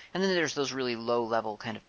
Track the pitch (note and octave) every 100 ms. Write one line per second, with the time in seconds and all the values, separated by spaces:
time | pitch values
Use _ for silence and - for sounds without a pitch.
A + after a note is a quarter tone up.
0 | - F3+ F#3+ F3+ D3+ D3 C3 C3 B2 A2+
1 | A#2 A#2+ A2+ A2+ A2 G#2+ B2 G#2+